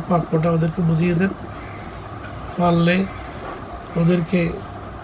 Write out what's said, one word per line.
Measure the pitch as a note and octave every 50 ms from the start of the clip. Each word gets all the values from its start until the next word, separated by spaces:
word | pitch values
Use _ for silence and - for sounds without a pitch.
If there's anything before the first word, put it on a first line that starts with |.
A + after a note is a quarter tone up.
| D#3+
প্রাপ্যটা | - F3+ E3+ - - - D#3+ D#3 E3+
ওদেরকে | E3+ D#3+ E3 E3 D#3+ -
বুঝিয়ে | F3 E3 E3 D#3 F3 F3 F3
দেন। | E3 F#3+ G3 - - - - - - - - - - - - - - - - - - - - - - - - -
পারলে | - F3 F3 E3+ E3+ E3+ E3+ F3+ F#3+ G3 F#3+ - - - - - - - - - - - - - - - - -
ওদেরকে | E3+ E3+ E3 F3+ F3 E3 - G3 F3+ E3+ E3 - - - - - - - - - -